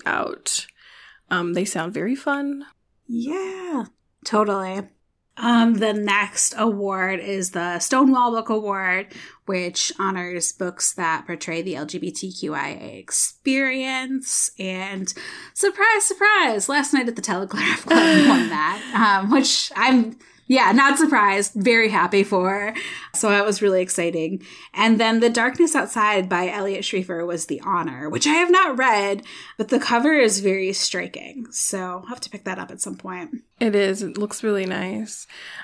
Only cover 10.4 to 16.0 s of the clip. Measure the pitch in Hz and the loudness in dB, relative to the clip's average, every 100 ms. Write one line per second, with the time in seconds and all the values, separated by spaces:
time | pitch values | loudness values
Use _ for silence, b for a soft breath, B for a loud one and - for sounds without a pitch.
10.4 | - - 185 180 - - 170 160 - 165 | -6 -4 -6 -4 -4 -2 -2 -2 -6 -10
11.4 | - 165 185 139 147 180 180 - 190 185 | -6 -6 -6 -8 -8 -8 -8 -8 -10 -8
12.4 | 151 151 143 - - - - - - - | -8 -6 -6 -8 -14 -18 -8 -4 -4 -4
13.4 | 277 269 269 262 262 262 262 262 262 - | -2 0 0 -2 -4 -6 -6 -6 -4 -2
14.4 | - - 190 185 196 190 185 B B B | -2 -4 -8 -6 -8 -8 -8 B B B
15.4 | B - 392 381 427 427 | B -2 -2 2 4 4